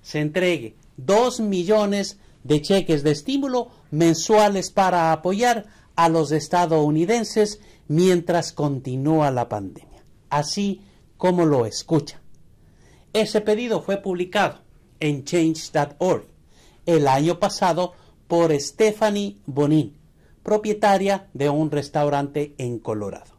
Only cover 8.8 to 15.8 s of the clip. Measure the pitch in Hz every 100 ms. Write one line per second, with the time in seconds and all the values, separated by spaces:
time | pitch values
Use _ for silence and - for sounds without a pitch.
8.8 | 131 131 139 160 147 123 120 107 95 -
9.8 | - - - _ _ 143 147 208 202 190
10.8 | - _ _ _ 180 180 160 139 113 -
11.8 | - 165 - - - - - _ - _
12.8 | _ _ _ 214 214 214 208 214 247 190
13.8 | - 196 196 180 180 208 170 - _ -
14.8 | _ _ 151 143 131 170 160 160 - 156